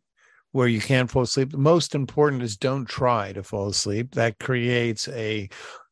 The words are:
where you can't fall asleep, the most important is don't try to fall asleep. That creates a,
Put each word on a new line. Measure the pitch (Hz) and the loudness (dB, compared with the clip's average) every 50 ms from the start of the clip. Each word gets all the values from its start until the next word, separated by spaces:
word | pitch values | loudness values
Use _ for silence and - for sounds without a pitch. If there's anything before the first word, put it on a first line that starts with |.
| _ _ _ _ _ _ _ _ _ _ | _ _ _ _ _ _ _ _ _ _
where | - 135 123 120 | 0 2 2 4
you | 117 107 | 2 2
can't | - - 135 127 127 117 | 2 2 2 2 2 2
fall | - 135 123 | 2 0 0
asleep, | 110 - 139 135 135 | 2 0 0 -2 0
the | 156 139 | 0 2
most | 139 156 170 170 147 - - | 4 6 6 4 4 0 -2
important | 143 131 - - 147 147 147 139 127 | -4 -4 -2 2 2 2 4 2 0
is | 123 113 101 101 | -2 -4 -4 -2
don't | - 131 131 139 123 107 | -2 -2 -2 -2 -4 -6
try | - - 131 123 120 113 101 98 95 | -4 0 2 2 2 2 0 -2 -6
to | 98 95 | -8 -8
fall | - - 104 98 101 | -6 -6 -4 -4 -2
asleep. | 98 - - 104 101 110 120 135 - | -2 -2 -2 0 -2 -2 -4 -2 0
That | - 117 117 110 - | 0 0 0 0 -2
creates | - - 131 120 120 120 123 120 120 117 110 - - - | -4 -2 -2 0 0 2 2 2 0 0 -2 -4 -6 -8
a, | 135 117 110 107 110 107 98 98 - - - - - - - _ | -6 -6 -4 -4 -4 -4 -6 -8 -12 -16 -16 -16 -18 -18 -20 _